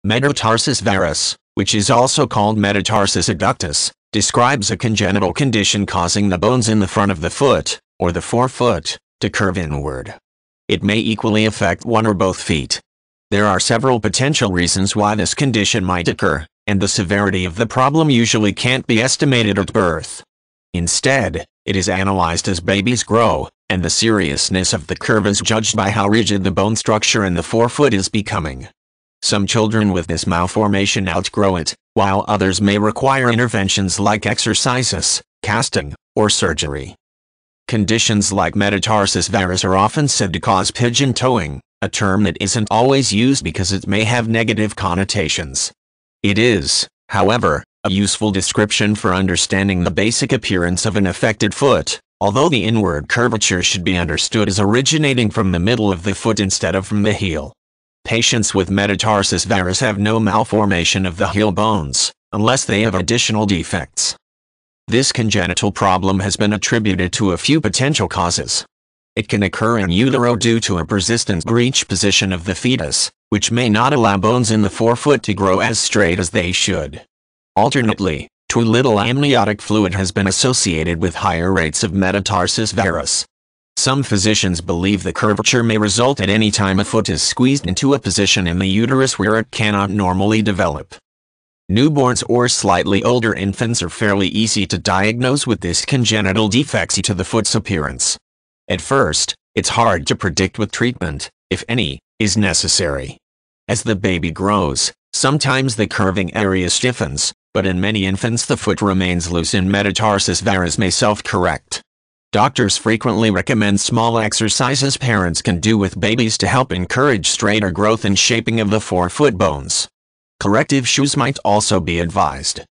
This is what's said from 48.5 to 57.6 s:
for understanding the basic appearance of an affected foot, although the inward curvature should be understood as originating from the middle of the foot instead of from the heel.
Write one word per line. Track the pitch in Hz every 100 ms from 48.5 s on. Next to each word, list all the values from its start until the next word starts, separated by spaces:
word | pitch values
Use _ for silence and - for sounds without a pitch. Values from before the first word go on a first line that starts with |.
| - 107 - 104
for | 104 101
understanding | 92 95 87 - 95 98 90
the | 85
basic | 82 104 - 131
appearance | 127 - 95 87 90 110
of | 92
an | 98
affected | - 120 107 104 -
foot, | 139 95 - - _ _
although | 101 113 165
the | 131
inward | 92 113 95 76 76
curvature | - 120 113 - 92
should | 90 101
be | 87 90
understood | 82 76 - 117 101
as | 95
originating | 101 120 135 156 147 127 110
from | 113 95
the | 90
middle | 92 120 104
of | 87
the | 98
foot | 95 113 107
instead | 98 - 92 95
of | 95
from | 104
the | 101
heel. | 98 98 76 71 _